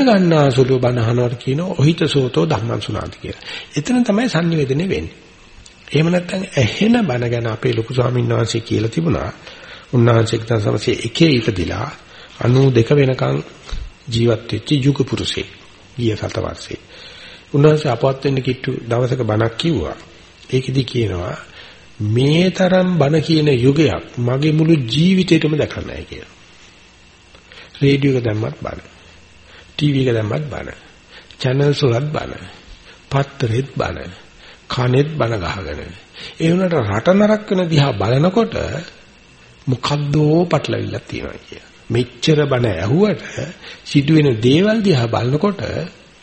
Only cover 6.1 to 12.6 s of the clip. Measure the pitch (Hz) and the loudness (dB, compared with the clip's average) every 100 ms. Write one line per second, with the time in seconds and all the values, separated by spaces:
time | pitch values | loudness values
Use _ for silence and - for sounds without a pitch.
6.1 | 180 175 190 190 147 110 - 208 240 185 | 0 -2 -8 -4 0 0 2 2 4 2
7.1 | 123 120 120 113 110 127 113 113 127 123 | -2 -2 -2 -2 -2 -2 -2 -2 -2 0
8.1 | 123 120 117 113 113 - 107 113 - 165 | 0 0 0 0 -2 -2 -2 -2 -2 -2
9.1 | 82 107 - - - - - - 123 120 | -2 -4 -10 -18 -20 -20 -20 -2 4 6
10.1 | 113 110 113 110 113 110 117 - - 113 | 4 2 -2 -2 -2 0 -2 -2 -4 -4
11.1 | - 165 127 110 95 82 90 - - - | 2 4 4 0 -2 -4 -4 -8 -12 -20
12.1 | - - - 117 131 | -20 -20 -4 2 4